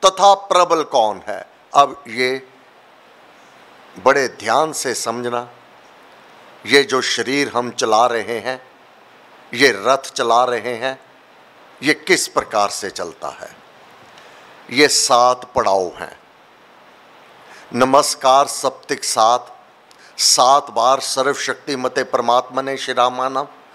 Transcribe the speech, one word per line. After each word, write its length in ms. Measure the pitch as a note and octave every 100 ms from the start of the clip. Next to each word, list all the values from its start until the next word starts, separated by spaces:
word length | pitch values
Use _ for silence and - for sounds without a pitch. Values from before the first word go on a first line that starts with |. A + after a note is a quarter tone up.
| G3
तथा 280 | F#3 G3+ G3 -
प्रबल 380 | F3+ F3 E3 C#3+
कौन 360 | C#3 G#2+ F#2+ G#2
है। 180 | F#2+ - _ _
अब 300 | D3 C#3 - A2+
ये 380 | A2+ B2+ C3 - - _ _ _ _ _ _ _ - - - - - - -
बड़े 320 | A#2+ C#3+ B2+
ध्यान 420 | - A2 B2 D#3+
से 200 | D3 C3+ A2
समझना, 520 | A#2 A#2 A#2+ A#2+ B2 - - - - - - - - - - - G2+
ये 180 | C#3
जो 180 | B2+ B2+
शरीर 480 | - - A#2 C#3+ B2+ A2+
हम 140 | B2
चला 340 | A2+ A#2+ G#2+ B2
रहे 320 | A#2 G2+ A#2
हैं, 220 | G#2+ B2+ - _ _ _ _ - _ - -
ये 200 | A#2+ C3+ G2+
रथ 340 | G#2+ C3+ -
चला 300 | - B2 A#2 B2+
रहे 280 | A#2+ A2 A#2
हैं, 240 | C3 C3 _ _ _ _ _ _ - -
ये 120 | C3+ D3
किस 300 | - F3 -
प्रकार 400 | D3 A2 A2 G2+
से 180 | - G2
चलता 380 | - F2 D#2 D2 -
है। 100 | - - - - - - - - - - - - -
ये 180 | B2 C#3+
सात 640 | - - B2 B2 B2 - C3
पड़ाव 320 | G#2+ G2 F2 D#2
हैं। 200 | D#2 - _ _ _ _ _ _ - - - - - - - - - A#2+
नमस्कार 720 | C3 C3+ C#3+ - C3+ C3+ C#3+
सप्तिक 560 | - C3+ - - C#3 -
सात, 500 | B2 A2+ B2 - - - _ _ _ - -
सात 520 | - - B2+ C#3+ C#3+
बार 280 | A2+ A#2+ C3+
सर्वशक्तिमते 1040 | - - C3 C3+ - B2 - C3+ B2+ C#3 B2+
परमात्मा 560 | B2+ A#2+ A#2+ B2 C3
ने 160 | C3+ C3+
श्री 160 | C3+
रामा 360 | B2+ B2 B2+ C3
नाम 180 | C3+ C#3+ - -